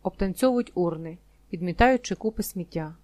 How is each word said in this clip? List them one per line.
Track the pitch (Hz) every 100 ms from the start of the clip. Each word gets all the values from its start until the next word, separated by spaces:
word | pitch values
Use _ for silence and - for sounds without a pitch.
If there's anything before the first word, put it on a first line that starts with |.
обтанцьовують | 190 - 196 180 254 247 240 -
урни, | 175 160 165 165 _ _ _
підмітаючи | 175 175 170 240 254 - 190
купи | 220 220
сміття. | 202 190 165 165 156 165